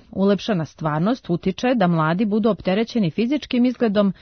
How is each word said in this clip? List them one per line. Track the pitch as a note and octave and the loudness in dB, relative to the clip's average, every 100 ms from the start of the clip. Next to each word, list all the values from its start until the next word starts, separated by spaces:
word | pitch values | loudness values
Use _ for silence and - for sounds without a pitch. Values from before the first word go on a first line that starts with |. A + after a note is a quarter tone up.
| - | -10
ulepšana | - G3 G3+ - F#3+ D#3 | -2 2 2 0 -4 -4
stvarnost | - D#3 D3+ F#3 C4 - | -6 -4 0 0 -2 -2
utiče | E3+ - F#3 B3 B3+ | -2 -2 -2 0 2
da | F3 | 2
mladi | E3+ D#3 F3 A3+ | 2 2 0 0
budu | G#3+ G#3+ | 0 0
opterećeni | G3 - F#3+ A#3 A#3+ F3+ | 0 -2 -2 -2 0 -2
fizičkim | - A#3 D4 - B3 B3 | 0 -2 -2 -2 0 0
izgledom | A#3+ A#3 G3+ G3+ - | 2 0 2 0 0